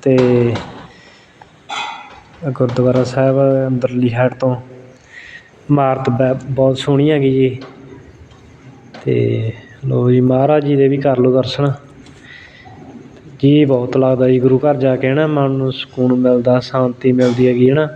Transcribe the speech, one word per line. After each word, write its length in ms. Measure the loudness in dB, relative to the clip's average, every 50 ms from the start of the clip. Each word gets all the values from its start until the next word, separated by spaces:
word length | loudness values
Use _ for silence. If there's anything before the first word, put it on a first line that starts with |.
| 2
ਤੇ 140 | 2 2 4 4 4 2 2 2 0 -2 -4 -8 -12 -16 -20 -20 -20 -20 -20 -20 -20 -20 -20 -20 _ _ _ -20 -20 _ -20 _ _ -12 -12 -10 -12 -12 -16 -18 -20 -20 -20 -20 -20 -20 -12 -8 -8
ਗੁਰਦੁਆਰਾ 560 | -4 -2 -4 -2 0 0 0 0 2 0 -2
ਸਾਹਿਬ 320 | -2 -2 -2 0 0 2 2 2 2 2 0 0
ਅੰਦਰਲੀ 420 | -2 -2 -2 -4 -4 -2 0 -2 -2
ਸਾਈਡ 260 | 0 0 -2 -2 -2
ਤੋਂ 220 | -2 -4 -4 -4 -4 -8 -16 -20 -20 -20 -20 -20 -20 _ -20 -20 -20 -20 -20 -20 -20 -20 -20 _ _ -4 -2
ਇਮਾਰਤ 400 | 0 2 2 0 0 -2 -2 -4
ਬ-, 280 | -2 0 0 -2 -2 -4 -6
ਬਹੁਤ 340 | -8 -4 0 0 0 0 -2
ਸੋਹਣੀ 320 | -2 -2 0 0 2 2
ਹੈਗੀ 200 | 0 0 0 0
ਜੀ। 280 | 0 2 0 0 -2 -6 -14 -18 -20 -20 -20 -20 -20 -20 -20 -20 -20 -20 -20 -20 -20 -20 -20 -20 -20 -20 -20 -20 -20 -20 -20 -20 -20 -12 -4
ਤੇ 480 | -2 0 0 0 0 -2 -2 -4 -6 -8 -10 -16 -20 -20 -12 -8
ਲਓ 260 | -4 -2 0 2 2
ਜੀ, 100 | 2 2
ਮਹਾਰਾਜ 440 | 4 2 2 2 2 2 2 2 2
ਜੀ 120 | 0 0
ਦੇ 120 | 2 2 2
ਵੀ 80 | 2
ਕਰ 220 | 0 0 0 0 2
ਲਓ 140 | 2 2 2
ਦਰਸ਼ਨ। 400 | 2 0 -2 -2 -2 -2 -2 -2 -4 -10 -20 -20 -20 -20 -20 -20 -20 -20 -20 -20 -20 -20 -20 -20 -20 -20 -20 -20 -20 -20 -20 -20 -20 -20 -20 -20 -20 -20 -20 -14 -2 2
ਜੀ 220 | 2 4 4 4
ਬਹੁਤ 320 | 2 2 0 -2 -2 0
ਲੱਗਦਾ 320 | 0 2 2 2 2 2 2
ਜੀ 120 | 2 2
ਗੁਰੂ 180 | 2 2 2 2
ਘਰ 180 | 2 0 0
ਜਾ 200 | 2 0 0 0
ਕੇ, 120 | 0 0 0
ਹੈ 60 | 0
ਨਾ, 120 | 0 0
ਮਨ 240 | 0 0 0 0 0
ਨੂੰ 220 | -2 -2 -4 -4 -4
ਸਕੂਨ 420 | -6 -12 -14 -6 -2 0 0 2
ਮਿਲਦਾ, 460 | 2 2 2 2 2 2 2 0 0
ਸ਼ਾਂਤੀ 520 | -2 -4 -2 -2 -2 -2 -4 -2 0 0 2
ਮਿਲਦੀ 360 | 2 2 0 2 2 0 0
ਹੈਗੀ, 220 | 2 4 2 2
ਹੈ 40 | 4
ਨਾ। 140 | 2 0 -2 -6